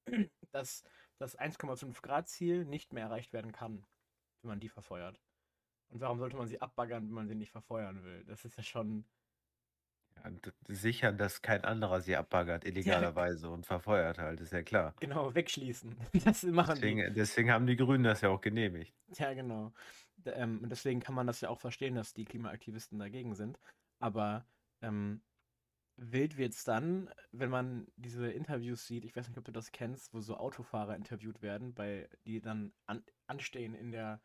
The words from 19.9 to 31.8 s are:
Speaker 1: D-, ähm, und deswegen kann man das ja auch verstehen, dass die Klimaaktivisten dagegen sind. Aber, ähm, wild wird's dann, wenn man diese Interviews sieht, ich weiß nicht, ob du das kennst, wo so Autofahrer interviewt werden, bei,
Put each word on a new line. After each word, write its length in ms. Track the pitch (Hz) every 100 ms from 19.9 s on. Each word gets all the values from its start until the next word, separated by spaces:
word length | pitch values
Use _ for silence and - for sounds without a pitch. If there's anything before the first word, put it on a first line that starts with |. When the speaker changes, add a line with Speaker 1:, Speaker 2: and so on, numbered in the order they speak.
| - - -
Speaker 1:
D-, 140 | -
ähm, 300 | 131 117 110
und 60 | 120
deswegen 300 | 123 135 123
kann 160 | 127 127
man 120 | 123
das 140 | 117
ja 80 | -
auch 100 | 120
verstehen, 360 | 123 - 135 123
dass 180 | 107
die 120 | - 104
Klimaaktivisten 720 | 120 110 110 - 110 - 107
dagegen 360 | 101 127 120 101
sind. 240 | 107 - - - _ -
Aber, 480 | 117 107 104 110 - _ _ _
ähm, 400 | 113 104 101 107 - _ _ _ _ _ _ -
wild 380 | 117 131 151 143
wird's 280 | 120 - -
dann, 440 | 113 165 190 185 - -
wenn 180 | 117 127
man 380 | 127 127 123 - -
diese 340 | 120 120 120
Interviews 560 | 131 156 131 120 117 -
sieht, 200 | 117 113
ich 100 | 123
weiß 140 | 120
nicht, 80 | 117
ob 80 | 113
du 80 |
das 180 | 113 113
kennst, 420 | - 123 127 -
wo 60 | 113
so 160 | 107 -
Autofahrer 600 | 123 - 117 110 104 104
interviewt 460 | 107 107 110 107
werden, 320 | 104 104 123
bei, 360 | 120